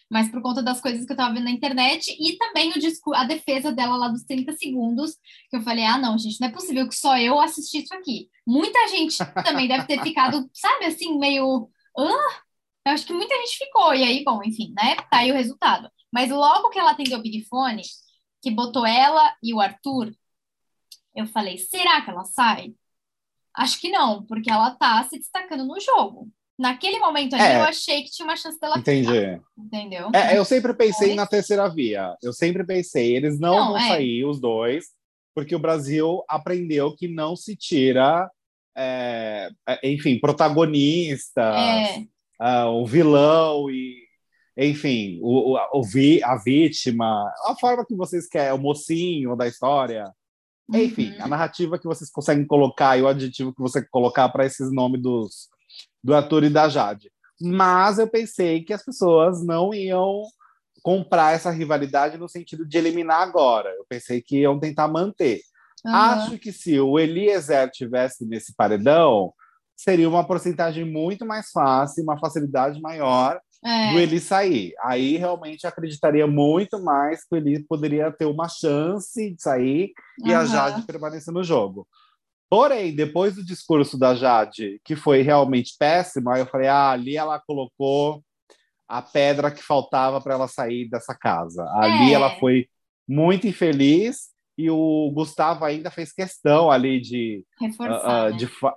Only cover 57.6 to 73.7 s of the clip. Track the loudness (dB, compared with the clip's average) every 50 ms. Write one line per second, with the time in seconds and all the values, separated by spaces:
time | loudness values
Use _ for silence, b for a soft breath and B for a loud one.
57.6 | 4 4 6 4 4 4 4 2 0 0 0 -2 -4 -4 -4 -2 0 0 0 -2
58.6 | -4 -6 -8 -8 -8 -12 -6 0 2 4 6 6 6 4 2 0 -2 -2 -2 0
59.6 | 0 -2 -2 -4 -4 -2 0 0 0 0 -2 -4 -8 -12 -16 b b b b b
60.6 | _ _ _ _ -2 0 0 0 0 2 2 4 4 4 4 2 0 -4 -4 -4
61.6 | -2 -2 -2 -2 -2 0 0 0 0 0 -2 -6 -12 -14 -14 -16 -16 -14 -12 -12
62.6 | -8 -2 0 0 0 0 0 -2 0 0 2 2 2 2 2 4 4 4 4 2
63.6 | 0 -4 -8 -12 -12 -10 -12 -10 -8 -6 -6 -6 -4 -2 0 2 4 2 2 0
64.6 | -2 -4 -2 -2 0 0 0 -2 -2 -4 -2 0 0 0 0 -2 -6 b b b
65.6 | b b b b -4 0 2 4 4 4 4 2 -2 -6 -8 -10 -12 -14 -14 -8
66.6 | -2 0 2 2 2 4 2 2 2 0 0 0 2 2 2 0 0 0 2 2
67.6 | 2 0 -2 -8 -8 -4 -2 -2 -2 -2 -4 -8 -10 -10 -10 -10 -10 -6 -2 0
68.6 | 2 2 2 2 4 6 6 6 6 6 4 4 2 -2 b b b b b b
69.6 | _ _ _ -4 0 2 4 4 4 4 2 2 0 0 -2 -2 -2 -4 -2 -2
70.6 | -2 -2 -2 -4 -6 -6 -6 -4 -4 -4 -6 -6 -8 -8 -8 -8 -10 -6 -2 0
71.6 | 2 4 4 2 2 0 -2 -4 -4 -4 -4 -2 -4 -4 -4 -4 -4 -2 0 0
72.6 | 0 -2 -2 -6 -10 -10 -6 -4 0 2 2 4 2 2 0 -4 -10 _ _ _
73.6 | -6 -2